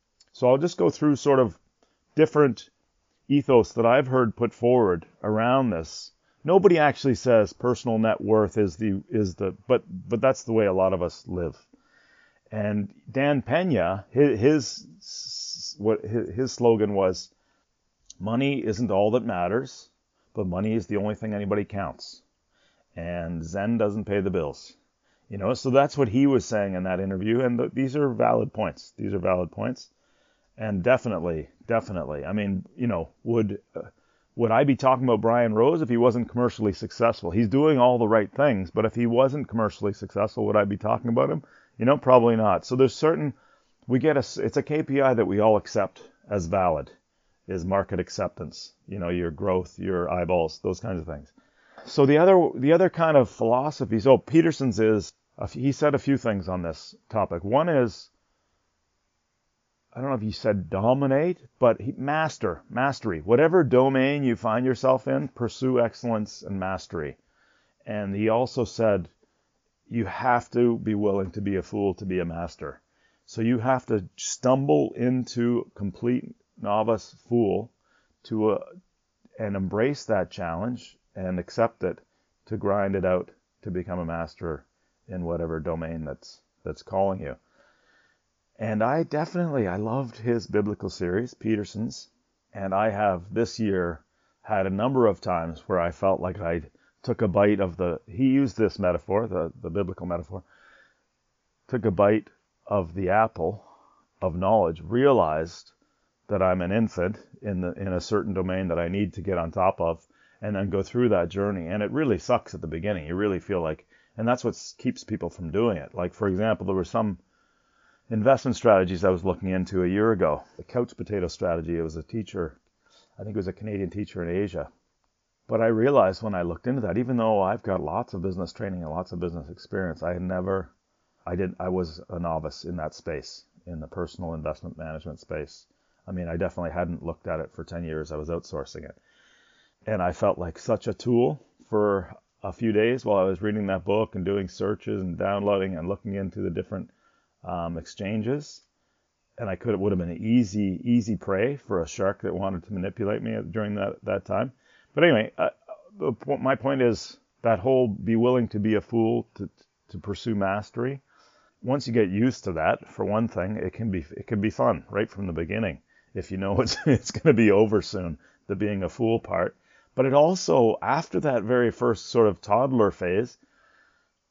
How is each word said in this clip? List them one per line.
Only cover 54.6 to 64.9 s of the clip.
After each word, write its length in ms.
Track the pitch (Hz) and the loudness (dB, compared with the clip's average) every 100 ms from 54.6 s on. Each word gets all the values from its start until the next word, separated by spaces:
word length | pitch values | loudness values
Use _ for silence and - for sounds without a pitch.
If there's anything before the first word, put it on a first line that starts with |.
| 135 95 | -2 2
is, 320 | 110 110 92 - _ - | 4 4 0 -12 _ -10
a 60 | |
f-, 80 | 104 | -10
he 180 | - 131 | -4 -2
said 240 | 135 147 | 2 2
a 60 | 139 | 2
few 160 | - 135 | 0 0
things 320 | 117 101 92 | 0 -2 -2
on 140 | 92 | -4
this 340 | 85 80 - - _ | -6 -8 -14 -20 _
topic. 360 | 110 95 85 | -2 -2 -2
One 240 | 98 123 170 | 0 2 4
is, 420 | 151 120 90 - _ _ _ _ _ _ _ _ _ _ _ _ _ _ _ _ _ _ | 4 2 -2 -20 _ _ _ _ _ _ _ _ _ _ _ _ _ _ _ _ _ _
I 60 | - | -10
don't 100 | 135 | -4
know 60 | 131 | -4
if 60 | |
he 100 | 107 | -4
said 360 | - 117 104 85 | -4 0 0 -2
dominate, 680 | 95 110 135 139 135 170 180 - - | -2 2 2 2 2 0 -4 -10 2
but 200 | 123 113 | 2 2
he, 140 | 107 104 | -2 -8
master, 640 | 135 156 160 - 104 82 - | -4 -2 -2 -4 -6 -6 -8
mastery. 520 | 110 135 131 113 82 | -2 -2 -2 -4 -4
Whatever 420 | 78 120 160 180 | 2 4 6 6
domain 640 | 143 123 135 135 131 147 | 6 6 6 4 2 2
you 100 | 135 | 0
find 320 | 117 117 110 127 | 0 0 0 0
yourself 400 | 120 131 | 0 2